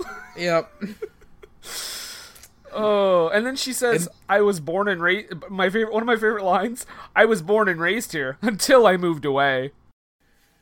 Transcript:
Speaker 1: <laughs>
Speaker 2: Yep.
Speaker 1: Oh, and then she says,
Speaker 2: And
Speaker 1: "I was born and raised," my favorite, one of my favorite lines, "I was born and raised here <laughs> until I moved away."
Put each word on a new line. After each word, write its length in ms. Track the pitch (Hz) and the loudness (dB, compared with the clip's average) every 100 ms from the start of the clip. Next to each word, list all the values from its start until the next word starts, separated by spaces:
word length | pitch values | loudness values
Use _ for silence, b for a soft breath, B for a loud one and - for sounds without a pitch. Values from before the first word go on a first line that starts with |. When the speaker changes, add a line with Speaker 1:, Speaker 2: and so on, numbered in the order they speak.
| - | -14
Speaker 1:
<laughs> 220 | - - - | -14 -16 -6
Speaker 2:
Yep. 340 | 175 165 - - 202 214 - - - - - - B B B B B B B B B _ - | 0 0 -2 -8 -14 -12 -14 -16 -20 -20 -20 -20 B B B B B B B B B _ -12
Speaker 1:
Oh, 540 | - 214 208 196 180 165 | -4 0 2 4 4 4
and 160 | 202 | 0
then 120 | 240 269 | -2 -4
she 160 | 254 | -6
says, 320 | 240 247 220 170 | -2 0 0 -2
Speaker 2:
And 100 | - - | -10 0
Speaker 1:
"I 100 | 202 | 2
was 180 | 208 185 | 2 0
born 300 | 147 180 202 | -4 -4 -2
and 140 | 180 | 0
raised," 300 | 175 190 208 170 - | 0 0 -4 -14 -10
my 180 | 190 185 | -2 0
favorite, 240 | 208 220 | 0 -2
one 100 | 214 | -2
of 40 | 233 | 0
my 80 | 233 | 0
favorite 280 | 220 214 | 0 0
lines, 420 | 190 190 220 240 - B B | 0 0 0 -6 -14 B B
"I 120 | - 220 | 0 2
was 160 | 220 | 2
born 260 | 160 214 202 | 0 2 2
and 100 | 165 | 0
raised 340 | 170 220 - | -2 -2 -4
here 260 | 160 131 131 | -6 -6 -4
<laughs> 40 | |
until 440 | 220 202 - 262 220 | -4 -2 4 6 8
I 100 | 185 | 4
moved 300 | 175 156 143 | 0 -2 -2
away." 460 | 139 143 131 131 - _ _ _ _ _ _ _ _ | 2 2 2 -4 -10 _ _ _ _ _ _ _ _